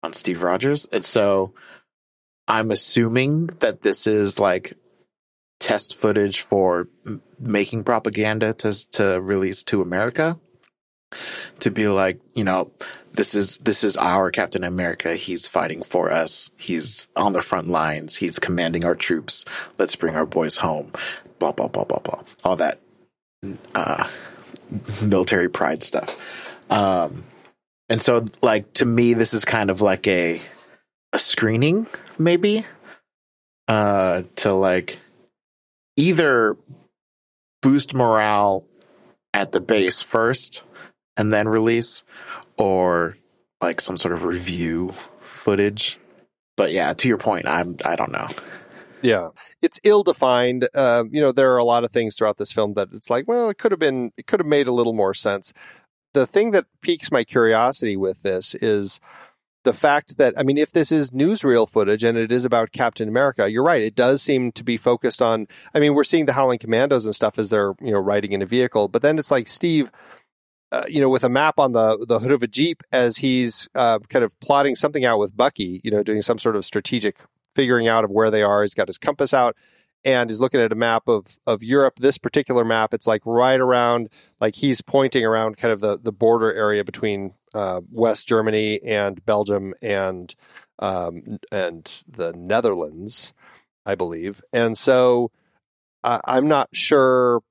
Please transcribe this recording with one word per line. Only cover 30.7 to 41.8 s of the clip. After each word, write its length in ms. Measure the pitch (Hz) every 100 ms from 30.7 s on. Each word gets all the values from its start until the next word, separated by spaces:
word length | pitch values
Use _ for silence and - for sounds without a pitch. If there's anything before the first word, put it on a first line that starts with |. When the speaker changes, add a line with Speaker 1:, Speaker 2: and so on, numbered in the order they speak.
| _ _ _ _
Speaker 1:
a 60 | -
screening, 680 | - - 110 113 143 185 226 - - -
maybe, 460 | 160 175 202 214 220 - - - _ _ _ _ _ _ -
uh, 540 | 110 104 101 92 90 90 -
to, 160 | 107
like, 460 | 95 95 92 87 - _ _ _ _ _ _ _ _ _ -
either 640 | 160 165 156 127 110 - _ - _ _ _ _ _ _ _ _
boost 320 | 135 139 135
morale 720 | 131 120 110 107 104 104 98 - _ _ _ _ _ _
at 200 | 101 98
the 80 | 95
base 400 | 92 110 92 -
first 600 | - 113 113 135 - - - - - _ _ -
and 180 | 107
then 140 | 107 107
release, 560 | 110 113 117